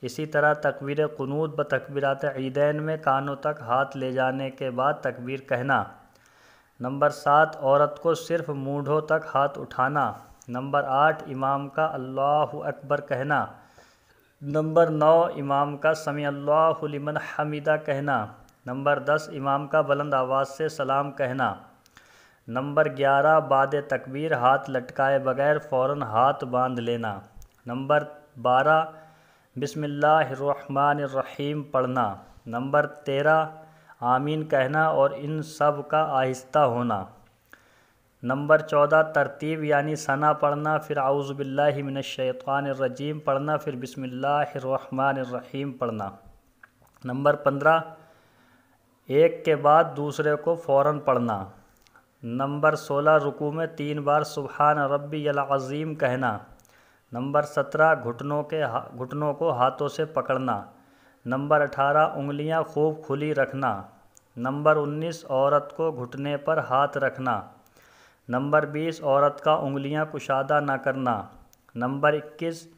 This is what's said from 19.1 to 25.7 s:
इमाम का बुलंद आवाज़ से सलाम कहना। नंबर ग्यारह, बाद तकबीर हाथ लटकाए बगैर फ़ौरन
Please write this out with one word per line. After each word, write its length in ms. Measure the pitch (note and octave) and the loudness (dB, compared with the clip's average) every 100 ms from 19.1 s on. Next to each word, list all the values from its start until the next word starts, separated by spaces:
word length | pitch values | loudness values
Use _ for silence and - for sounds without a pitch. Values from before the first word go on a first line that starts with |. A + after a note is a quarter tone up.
| D3+ D#3 | 0 0
इमाम 340 | D#3 C#3 C#3 D3 | -6 -2 -2 0
का 140 | D#3 | 0
बुलंद 320 | C#3+ C#3+ D3 | 2 0 0
आवाज़ 340 | C#3 B2+ C3+ C#3 | 0 0 0 -2
से 220 | - D#3 | -4 -6
सलाम 420 | D3+ C3 C3+ C#3+ | -4 -2 0 -2
कहना। 540 | C#3 C3+ C3 B2 F#2+ - _ _ - _ _ _ _ - | -4 -4 0 -2 -2 -12 _ _ -20 _ _ _ _ -8
नंबर 400 | A#2 C#3+ D3 D3 | -6 -2 0 0
ग्यारह, 500 | C3+ C3+ C#3 D3 D#3+ | 2 2 4 6 4
बाद 360 | C#3+ C#3 C#3+ D3 | 4 2 2 0
तकबीर 580 | C#3+ C3 C3 C3+ D#3 | -2 -6 -6 -6 -2
हाथ 260 | C#3+ B2 C3+ C#3 | 2 4 2 0
लटकाए 500 | C3 B2 - C3+ C#3 | -4 -6 0 2 2
बगैर 400 | C3 B2+ C#3 D3+ | 0 0 2 0
फ़ौरन 440 | D3 | 0